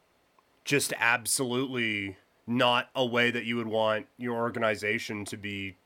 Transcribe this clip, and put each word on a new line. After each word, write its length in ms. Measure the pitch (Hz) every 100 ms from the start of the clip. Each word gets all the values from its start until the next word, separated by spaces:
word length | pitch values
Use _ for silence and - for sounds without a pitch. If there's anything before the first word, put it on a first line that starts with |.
| _ _ _ _ _ _
just 280 | - 143 - -
absolutely 1160 | 113 120 110 - 131 123 131 127 113 104 98 95 _ _ -
not 440 | 120 123 120 127
a 120 | - 123
way 240 | 120 120
that 140 | 120
you 120 | 113 120
would 120 | 113
want 380 | 110 110 107 - -
your 180 | 120
organization 920 | 117 117 120 113 104 104 104 - 107
to 120 | 104 107
be 400 | 101 101 98 90